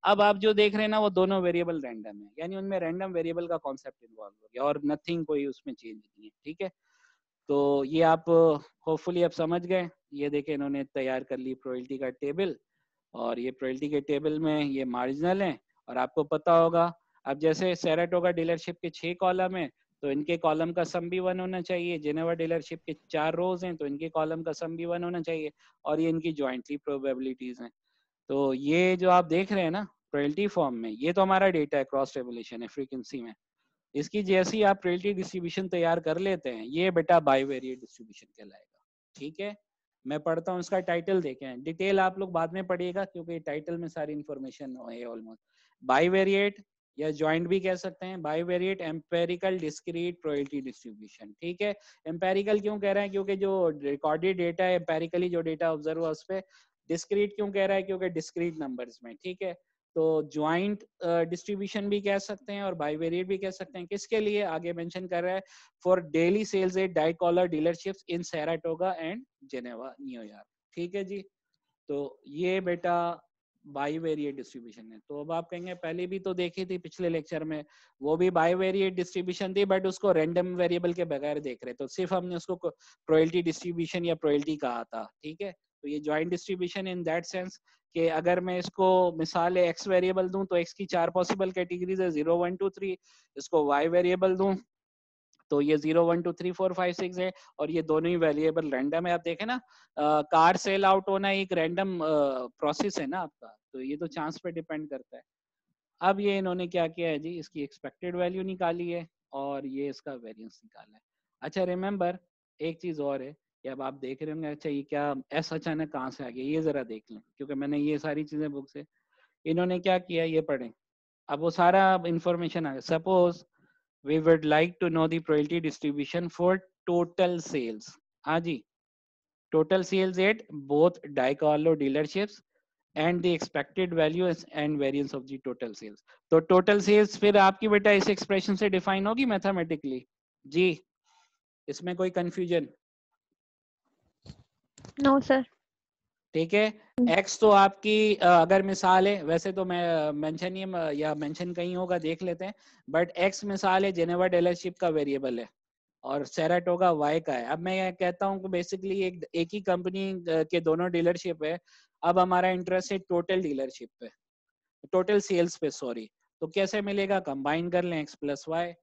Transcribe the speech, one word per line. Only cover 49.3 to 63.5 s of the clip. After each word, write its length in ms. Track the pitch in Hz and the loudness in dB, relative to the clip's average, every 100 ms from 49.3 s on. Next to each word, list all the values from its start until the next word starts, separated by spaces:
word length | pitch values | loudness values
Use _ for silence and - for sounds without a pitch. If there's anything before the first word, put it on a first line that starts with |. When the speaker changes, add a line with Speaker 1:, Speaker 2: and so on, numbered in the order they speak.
| 175 190 185 | -2 -2 -2
Speaker 1:
discrete 640 | 156 147 - 170 175 175 | -4 -6 -8 -4 -4 -4
प्रोबेबिलिटी 380 | 156 143 139 143 | -4 -2 -2 -6
distribution, 720 | 131 - 120 107 107 - 107 | -8 -12 -20 -18 -20 -20 -20
ठीक 280 | 104 170 180 | -12 -10 -4
है। 140 | 208 202 - _ 156 | -4 -4 -14 _ -10
Empirical 540 | 165 185 190 202 214 | -2 0 0 2 0
क्यों 200 | 208 208 | 0 -2
कह 120 | 196 | 0
रहे 100 | 196 | 0
हैं? 100 | 202 | 0
क्योंकि 240 | 196 196 196 | -4 -4 -2
जो 320 | 196 190 170 | 0 2 0
recorded 680 | 151 143 143 156 156 185 180 | 0 -4 -2 -2 0 0 0
data 280 | 170 170 | -2 0
है, 100 | 185 | 2
एम्पिरिकली 540 | 180 170 160 165 175 180 | 2 0 -2 -2 -2 0
जो 120 | 175 | 0
data 320 | 165 156 165 | -2 -2 -2
observe 280 | 160 151 160 | -2 -4 -4
हुआ 100 | 165 | -4
उस 140 | 156 - | -6 -6
पे। 120 | 190 - _ _ _ _ | -8 -8 _ _ _ _
discrete 440 | 170 - 202 208 208 | -8 -2 0 0 -2
क्यों 160 | 202 | -4
कह 140 | 196 196 | 0 2
रहा 100 | 196 | 0
है? 60 | |
क्योंकि 260 | 190 190 185 | -2 -4 -4
discrete 500 | 165 160 170 170 156 | -4 -8 -4 -4 -4
numbers 400 | 143 123 123 - | -8 -8 -10 -12
में, 100 | 120 - | -20 -14
ठीक 260 | 185 185 | -12 -8
है। 100 | 190 175 _ _ _ | -8 -10 _ _ _
तो 360 | 165 160 160 147 | 0 2 2 -2
joint, 520 | 151 151 170 202 208 - _ | -2 0 0 0 -4 -10 _
अ, 180 | 175 170 | -2 0
distribution 680 | 165 175 - 196 196 214 202 | 0 -4 -6 -6 -4 -4 -2
भी 120 | 208 | -2
कह 180 | 202 196 | 0 -2
सकते 340 | 196 202 - | -4 -12 -10
हैं 100 | 202 | -8
और 120 | 196 | -6
bivariate 520 | 170 147 156 165 175 185 | -4 -6 -4 -4 -4 -4
भी 120 | 190 | -4
कह 120 | 190 | -6